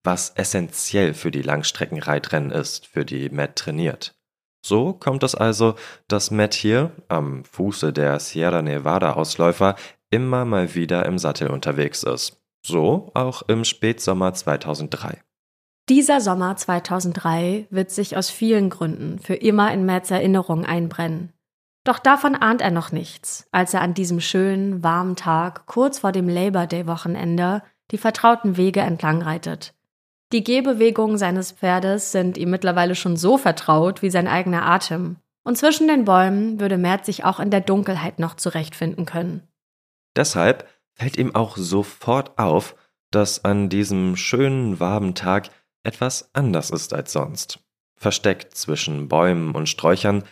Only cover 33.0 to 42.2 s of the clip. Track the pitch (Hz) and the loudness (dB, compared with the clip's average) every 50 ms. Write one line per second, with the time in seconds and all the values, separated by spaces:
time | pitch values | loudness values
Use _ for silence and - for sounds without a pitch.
33 | - 185 170 160 170 190 262 269 - 185 160 - - - 156 156 165 185 190 - | 0 -2 0 2 4 4 4 4 4 2 0 0 2 2 4 4 4 2 0 0
34 | - 190 185 180 175 185 127 180 180 185 180 170 - 165 175 185 - - 165 170 | -2 0 2 2 2 2 0 0 0 0 0 0 2 2 2 2 2 -2 -4 -4
35 | 180 165 175 - _ _ _ _ - 240 240 - 285 302 311 311 320 311 302 269 | -4 -6 -8 -10 _ _ _ _ -4 -4 -2 4 4 4 4 4 4 4 4 4
36 | 226 202 185 185 185 190 196 202 214 226 220 208 202 196 196 180 175 175 190 202 | 4 6 6 6 6 4 2 0 0 -2 -2 -2 0 0 2 2 2 2 2 0
37 | - - 196 - - 190 190 - - 202 202 196 185 202 196 202 196 196 190 156 | -2 -4 -6 -2 0 -2 0 0 0 2 2 2 2 2 2 2 2 0 -2 -4
38 | 156 165 - - 165 165 - - - 175 - 160 156 160 - - 170 156 - - | -4 -6 -4 -4 -4 -4 -4 -4 -6 -4 -2 -4 -6 -6 -6 -4 -4 -4 -2 -4
39 | 170 - - 170 170 180 165 175 - _ _ _ _ _ _ _ _ _ _ _ | -6 -4 -4 -4 -4 -4 -6 -8 -12 _ _ _ _ _ _ _ _ _ _ _
40 | _ _ - - 147 - - 87 85 107 131 - - - _ _ _ _ _ - | _ _ -2 0 0 0 2 2 4 4 2 2 -2 -20 _ _ _ _ _ -6
41 | 120 135 - - 127 131 - 110 113 107 - 98 92 85 95 101 101 - - - | -6 -4 -2 -2 -2 0 0 0 -2 -2 -4 -6 -4 0 0 0 0 0 -6 -8
42 | - 110 120 139 | -2 0 0 0